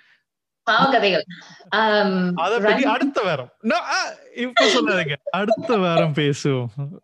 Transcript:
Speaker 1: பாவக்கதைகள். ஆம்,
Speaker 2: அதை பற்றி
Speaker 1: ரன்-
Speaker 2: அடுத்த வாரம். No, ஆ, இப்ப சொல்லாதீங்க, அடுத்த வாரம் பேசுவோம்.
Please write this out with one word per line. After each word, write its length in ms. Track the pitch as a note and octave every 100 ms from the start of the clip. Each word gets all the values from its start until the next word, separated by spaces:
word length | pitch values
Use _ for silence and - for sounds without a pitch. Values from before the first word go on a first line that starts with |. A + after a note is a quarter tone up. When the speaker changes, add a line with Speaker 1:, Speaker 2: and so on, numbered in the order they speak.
| _ _ _ _ _ _ -
Speaker 1:
பாவக்கதைகள். 540 | A3 C4 A#3+ G3+ E3 - E3+ - - -
ஆம், 680 | G#3 A3 G#3 G3 F#3 F3+
Speaker 2:
அதை 260 | F3 F3 A3+
பற்றி 240 | G#3 A#3
Speaker 1:
ரன்- 20 | C4+
Speaker 2:
அடுத்த 360 | B3+ C4+ C#4
வாரம். 300 | F#3+ C#3 B2 _
No, 100 | A3
ஆ, 380 | E4+ C4 F4+ E4 - C#3 -
இப்ப 380 | B3 C#4+ -
சொல்லாதீங்க, 420 | B3 A3 F#3 D#3 C#3+ -
அடுத்த 460 | F3+ G3+ - D#4+ G#3+
வாரம் 360 | F3+ E3 E3
பேசுவோம். 540 | D3 C#3+ C#3 D3 C3 A#2+ C#3+ C#3+ F#3